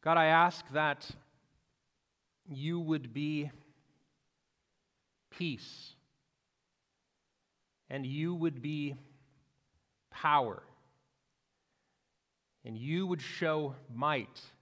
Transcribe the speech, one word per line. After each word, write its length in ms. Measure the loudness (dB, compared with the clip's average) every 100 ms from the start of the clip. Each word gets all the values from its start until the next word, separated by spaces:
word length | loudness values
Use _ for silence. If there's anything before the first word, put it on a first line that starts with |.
God, 160 | 6 6
I 80 | 8
ask 400 | 8 6 2 -6
that 420 | 0 0 0 -6 -18 _ _ _ _ _ _ _ _ _ _ _ _ -16
you 320 | -8 -4 -4
would 320 | 0 -2 -2
be 400 | -4 -2 -2 -4 -8 -20 _ _ _ _ _ _ _ _ _ _ _ _ _ _ _ _
peace, 640 | -6 -4 -4 -10 -18 -20 -20 _ _ _ _ _ _ _ _ _ _ _ _ _ _ _ _ _ _ _
and 160 | -8
you 300 | -4 -2 -2
would 260 | 0 -2 -2
be 360 | -4 -2 -4 -6 -14 -20 _ _ _ _ _ _ _ _ _
power, 540 | -4 4 4 2 -4 -14 -20 _ _ _ _ _ _ _ _ _ _ _ _ _ _ _ _ _ _
and 120 | -14 -10
you 300 | -2 -2 0
would 160 | -4
show 540 | -6 -2 0 2 -2 -6 -12
might 480 | -2 0 0 -2 -14 -20 -20